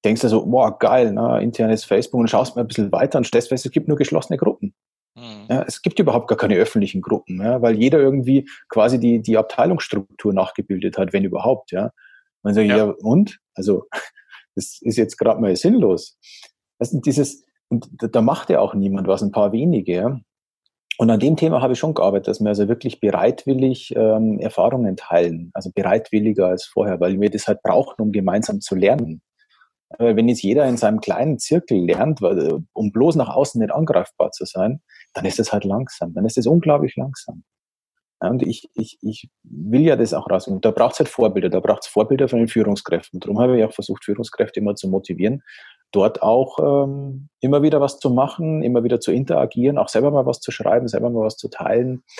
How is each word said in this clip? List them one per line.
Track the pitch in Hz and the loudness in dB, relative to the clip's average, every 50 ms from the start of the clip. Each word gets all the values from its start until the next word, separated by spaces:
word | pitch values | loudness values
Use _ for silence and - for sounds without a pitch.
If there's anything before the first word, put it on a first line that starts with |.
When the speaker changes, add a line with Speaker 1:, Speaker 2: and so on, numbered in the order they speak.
| - | 0
Speaker 1:
Denkst | 104 113 113 | 0 0 2
du | - | 2
so, | 117 107 - - | 2 2 2 2
„Boah, | 98 123 131 120 110 - | 2 2 2 2 2 2
geil, | - - - 120 127 120 110 | 0 2 2 4 4 2 2
ne, | 98 104 117 123 120 107 | 0 -2 0 0 0 0
internes | - 120 117 - 113 110 110 110 - | 0 -2 -2 0 0 0 0 0 0
Facebook“, | - 101 104 123 - - 123 | 0 0 0 0 0 0 0
und | 117 113 | 0 2
schaust | - 104 131 135 - | 2 0 0 0 -2
mal | 123 | -6
ein | 120 | -6
bisschen | 117 - - 104 98 | -4 -2 -2 -2 0
weiter | - - 131 139 - | 0 0 0 2 2
und | 139 120 | 0 0
stellst | - - 117 120 - | 2 2 0 2 2
fest, | 135 127 - | -6 -4 -4
es | 131 | -2
gibt | - 156 147 | -2 -2 0
nur | - 151 | 0 0
geschlossene | 143 131 - - 80 - - 80 | 0 0 0 0 -4 -2 -4 -4
Gruppen. | - - - - _ 104 98 _ _ _ _ _ _ _ _ _ | 0 0 0 0 _ -8 -10 _ _ _ _ _ _ _ _ _
Speaker 2:
Mhm. | 117 120 117 107 104 104 - | -20 -18 -18 -18 -18 -6 -4
Speaker 1:
Ja, | 120 131 - | -4 -4 -4
es | - - - | -6 -10 -4
gibt | - - - | -4 -2 0
überhaupt | - - - - - - | 2 0 2 2 0 0
gar | - - | 0 -2
keine | - - 98 104 | 0 2 2 4
öffentlichen | 90 92 - - 110 101 95 - 92 | 4 2 2 2 -2 -2 0 -4 -8
Gruppen, | 90 - 113 - - - 92 90 | -2 -2 -4 -4 -4 -10 -8 -4
ja, | 98 113 127 127 120 | -2 -2 0 2 2
weil | 113 113 | 2 4
jeder | 107 117 135 165 | 4 4 4 6
irgendwie | 156 139 135 139 139 123 127 135 139 135 - - - _ _ | 6 4 4 2 2 2 4 2 2 2 -2 -20 -20 _ _
quasi | - - - 120 127 120 | 2 2 4 4 4 2
die, | 117 120 117 113 107 | 4 4 2 2 2
die | - 110 | 2 2
Abteilungsstruktur | 107 107 - - - 120 170 180 - - - - 104 95 _ _ - - 107 95 | 2 2 0 0 0 2 2 2 -2 -2 -4 -6 -6 -6 _ _ -4 -2 0 2
nachgebildet | 95 92 - - - 101 - 98 90 92 95 - - | 2 0 -2 -4 -10 -6 -4 -4 -4 -4 -4 -2 -2
hat, | 98 90 - | -4 0 0
wenn | 98 98 | -2 -2
überhaupt, | 92 87 - 92 123 135 131 - - | -2 -4 -2 0 0 0 0 -4 -8
ja. | - 90 107 - _ _ _ _ _ _ _ _ _ _ - | -6 -4 -4 -6 _ _ _ _ _ _ _ _ _ _ -4
Man | 202 202 | 0 2
sagt, | - 220 | 2 4
Speaker 2:
Ja. | 208 208 | 4 4
Speaker 1:
„Ja, | 107 107 208 - - | 4 2 2 -2 -4
und?“ | 202 220 127 180 208 202 - _ _ _ _ | 0 2 4 4 4 2 -2 _ _ _ _
Also, | - 95 104 98 - - _ | -4 0 0 0 0 -2 _
<laughs> | - - - - _ - _ _ - - _ _ _ | -12 -12 -12 -14 _ -20 _ _ -20 -20 _ _ _
das | - - - - - | -10 -10 -10 -16 -6
ist | - 120 107 | -4 -2 0
jetzt | 120 110 107 - | 0 0 -2 -2
grad | - 110 110 107 - | 0 0 0 2 2
mal | 113 98 92 | 2 0 0
sinnlos. | - - 175 240 247 156 101 90 80 - - _ _ _ - - - - - _ _ _ _ _ | 2 2 2 4 4 4 2 2 0 -4 -14 _ _ _ -20 -20 -20 -20 -20 _ _ _ _ _
Das | _ 117 - | _ -6 -4
sind | - 139 - | -4 -2 -2
dieses, | 151 123 143 139 - - _ _ _ _ _ _ _ | 0 0 0 0 -2 -4 _ _ _ _ _ _ _
und | - 113 - - - | -6 -6 -6 -8 -10
da, | - - | -8 -8
da | 110 - - | -2 0 2
macht | 110 127 131 - - - | 2 2 0 -2 -2 0
ja | 90 65 | 2 2
auch | 101 101 - | 2 0 0
niemand | 101 98 98 98 98 95 | -2 -2 -2 -2 -2 0
was, | 95 95 95 104 | 0 0 0 -2
ein | 98 | -2
paar | - 113 104 101 | 0 0 0 2
wenige, | 107 113 143 180 165 110 90 90 87 | 0 0 0 2 0 0 0 -2 -2
ja. | 90 101 123 139 120 _ _ _ _ _ _ _ _ _ _ _ _ _ _ - - | -2 -2 -2 -4 -6 _ _ _ _ _ _ _ _ _ _ _ _ _ _ -4 0
Und | 117 113 | 2 2
an | 113 104 | 4 4
dem | 113 147 160 | 4 2 2
Thema | - 160 160 160 131 127 | 2 2 2 2 2 2
habe | 127 127 | 0 0
ich | - | 0
schon | - 160 156 | -2 -2 0
gearbeitet, | - 87 98 98 98 98 | 2 2 2 2 0 -2
dass | - - - | -2 -4 -2
wir | 107 104 | 0 -2
also | 104 101 101 | 0 0 0
wirklich | 98 117 113 - 123 - _ | 0 -2 -2 -4 -8 -6 _
bereitwillig, | - 104 - - 98 113 - - - 135 139 131 131 131 127 - - - 127 | -2 0 0 2 0 0 0 -2 -4 -2 0 0 0 0 -2 -4 -8 -6 -2
ähm, | 117 110 110 110 110 113 110 104 - | 0 2 2 2 2 2 0 0 -2
Erfahrungen | - 110 - - 87 117 131 127 117 101 95 | -4 -6 -2 0 0 0 0 0 -2 -2 -4
teilen, | - - - 85 87 87 87 82 82 85 87 _ | -6 -6 0 0 2 2 0 -2 -6 -10 -10 _
also | - - 92 - | -10 -10 -6 -6
bereitwilliger | 101 95 - 101 113 110 - - 107 104 110 104 95 92 | -4 0 0 0 0 0 -2 -2 0 0 2 2 2 2
als | 90 92 90 - | 0 0 -2 -6
vorher, | - _ - 104 104 92 85 | -4 _ -2 0 0 0 0
weil | 87 90 98 95 | 0 0 0 0
wir | 104 104 | 0 -2
das | 104 104 - | -2 -2 -4
halt | - 101 - _ | -4 -4 -2 _
brauchen, | 95 90 117 - - - - | 0 2 2 0 0 -6 -4
um | 110 107 | -4 -2
gemeinsam | 101 104 95 95 92 107 113 - 104 101 | 0 0 0 0 0 0 -2 -2 -6 -6
zu | - - 95 | -6 -4 -2
lernen. | 92 95 101 127 127 113 82 80 - _ _ _ _ _ _ _ _ _ _ _ _ _ _ | 2 2 2 2 2 -2 -6 -8 -14 _ _ _ _ _ _ _ _ _ _ _ _ _ _
Aber | - - 117 117 110 | -6 0 0 2 4
wenn | 107 113 120 | 4 4 2
jetzt | 120 117 - | 2 0 0
jeder | 98 117 147 143 | 0 2 2 2
in | 131 123 | 2 0
seinem | 117 - 104 110 107 | 0 0 0 0 0
kleinen | - - 92 - 127 156 143 - | -2 -4 -2 0 0 -2 -2 -4
Zirkel | - - 151 175 - - 120 95 87 | -2 0 0 0 0 0 0 0 2
lernt, | 87 87 95 117 156 156 - | 2 2 2 2 -2 0 0
weil, | 104 90 98 87 69 78 78 73 82 _ _ | 0 0 0 0 0 -2 -2 -4 -6 _ _
um | - 110 104 | -4 -4 -2
bloß | - 113 131 170 160 | 2 2 2 2 2
nach | 160 123 - | 2 -2 0
außen | - 131 139 - - 120 | 0 0 0 0 0 -2
nicht | 110 104 - | -2 -2 0
angreifbar | 139 160 - - 90 90 - _ - - - | -2 0 0 0 0 0 -2 _ -4 -4 -4
zu | - - - | -2 -10 -14
sein, | - - 92 95 110 135 156 _ _ _ - - _ _ | -10 -4 -4 -2 -2 -4 -6 _ _ _ -20 -20 _ _
dann | - - | -6 -6
ist | 95 - - | -6 -4 -4
es | 110 - | -4 -2
halt | - 104 - | -2 -2 -2
langsam, | 98 98 117 131 - - - 87 87 80 | -2 -2 -2 -4 -8 -8 -10 -10 -8 -4
dann | 87 98 | -2 -4
ist | 110 - | -2 -2
es | 131 110 | 0 2
unglaublich | 117 160 170 - 156 147 143 151 131 - | 4 2 4 4 2 2 2 0 -2 -4
langsam. | - 131 139 131 - - - - 165 _ _ _ _ _ _ _ _ _ _ _ _ _ _ _ _ | -6 -8 -8 -10 -12 -16 -16 -18 -18 _ _ _ _ _ _ _ _ _ _ _ _ _ _ _ _
Ja, | - 92 | -4 -4
und | 120 127 - | -2 -2 -2
ich, | - 113 - - - _ | -2 -4 -8 -12 -12 _
ich, | - 113 - - _ | -8 -8 -8 -10 _
ich | - - 110 - - - _ _ | -8 -8 -8 -8 -16 -20 _ _
will | _ - 58 71 82 104 117 135 | _ -18 -14 -10 -4 0 2 4
ja | 156 165 139 | 4 4 4
das | - 117 110 - | 4 2 0 0
auch | 71 - - | -6 -2 -2
raus. | 95 92 - | -2 -2 -2
Und | - 98 95 - | -4 -6 0 0
da | - | 0
braucht's | - - 117 127 - - | 2 2 0 0 2 0
halt | 143 - | -2 -2
Vorbilder, | - - 117 104 95 101 92 90 | 2 0 0 2 2 0 -2 0
da | - 92 | -2 0
braucht's | - - 90 - - | 0 0 0 0 -2
Vorbilder | - - 104 110 - 139 135 139 123 | -2 0 0 2 2 2 0 2 0
von | 123 117 | 2 0
den | 117 | 0
Führungskräften. | 110 - 113 104 104 101 - - - - 85 - - - 90 | 2 2 0 0 2 0 -4 -2 -4 -4 -4 -4 -10 -16 -12
Darum | - - 104 113 | -6 -4 0 2
habe | 123 127 127 | 2 4 4
ich | 120 110 | 4 2
auch | 110 - | 0 -2
versucht, | - 110 - 95 - - | -10 -8 -8 -10 -8 -6
Führungskräfte | - 104 104 117 - - - - - - 110 | -6 -6 -6 -6 -10 -4 -4 -4 -2 -2 -4
immer | 104 104 101 | -4 -4 -4
zu | - - | -4 -4
motivieren, | 95 95 98 - - 90 85 90 107 135 139 _ - - - - - _ _ _ _ | -4 -4 -4 -4 -6 -4 -2 -2 -2 -2 -4 _ -18 -20 -20 -20 -20 _ _ _ _
dort | - - 95 110 - - - | 0 2 2 2 0 0 2
auch, | 107 117 127 131 - - - 151 143 143 143 139 | 2 4 2 2 0 -2 -2 0 2 2 2 0
ähm, | 139 139 139 139 139 135 135 143 - _ _ | -2 -4 -8 -10 -10 -12 -14 -16 -20 _ _
immer | - 131 143 147 | 0 0 2 4
wieder | 147 156 156 143 | 4 4 4 2
was | 143 139 - - | 2 0 -2 -2
zu | - 135 | -2 0
machen, | 123 127 139 143 - - 165 160 156 156 139 | 2 2 0 0 -2 -6 -4 -4 -2 -2 -2
immer | 120 123 120 113 | 0 0 0 0
wieder | 123 120 117 | 0 -2 -2
zu | - - | 0 -2
interagieren, | - 123 135 - - - - - - 113 123 139 143 | -2 -2 0 0 0 0 0 0 -2 0 0 0 2
auch | 143 - - | 0 -2 0
selber | - 113 127 147 | 0 0 0 2
mal | 147 139 127 | 2 2 0
was | 127 120 - | 0 -4 -4
zu | - - | -6 -12
schreiben, | - - - - 107 123 127 | -10 -4 0 0 0 0 0
selber | 117 110 - 117 120 | -2 -4 -4 -4 -2
mal | 120 113 107 | -2 -2 -2
was | 110 - | -4 -4
zu | - - 107 | -8 -14 -14
teilen, | - - - - 107 120 123 131 127 127 _ _ - | -12 -8 -4 -2 0 0 0 -2 -6 -10 _ _ -20